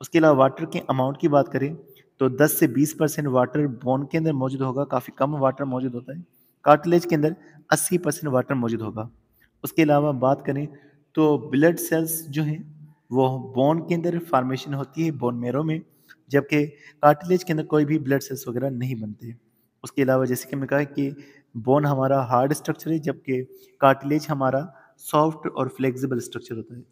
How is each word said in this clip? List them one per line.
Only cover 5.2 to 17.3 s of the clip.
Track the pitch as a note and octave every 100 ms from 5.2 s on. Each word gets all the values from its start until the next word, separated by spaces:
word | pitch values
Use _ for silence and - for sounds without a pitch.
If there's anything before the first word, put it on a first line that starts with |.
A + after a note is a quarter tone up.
| C3+ D3+
वाटर | C3+ C3
मौजूद | C#3 B2+ C3
होता | A#2+ B2 D3+
है। | F3 _ _ _
कार्टिलेज | - D3 E3+ E3+
के | E3+
अंदर | D#3+ D3+ F3 - - -
अस्सी | D#3 - F3+
परसेंट | D3+ C#3+ D#3
वाटर | B2+ B2
मौजूद | C3+ A#2 A2+
होगा। | G#2+ G#2+ A2 - _ _ _ _
उसके | C#3 -
अलावा | D#3 C#3+ D3+
बात | C3+ B2+ C#3 -
करें | C#3 D3+ - _ _ _
तो | - D#3 C#3+
ब्लड | A#2 B2+ D#3+ E3
सेल्स | - E3 D#3+ - D#3
जो | C#3+
हैं | D3+ D#3 - - - _ _
वो | B2 C3 C3 A#2+ A2
बोन | C#3 E3
के | -
अंदर | E3+ E3+ E3+
फॉर्मेशन | E3+ C3+ B2+ C3 -
होती | C#3 C3+ -
है, | E3
बोन | C#3 A#2+
मैरो | A#2+ B2 B2+
में, | D#3+ D#3+ D#3 _ _ - _
जबकि | C#3+ C#3 D3+ D3 - - _
कार्टिलेज | D3 D3 F3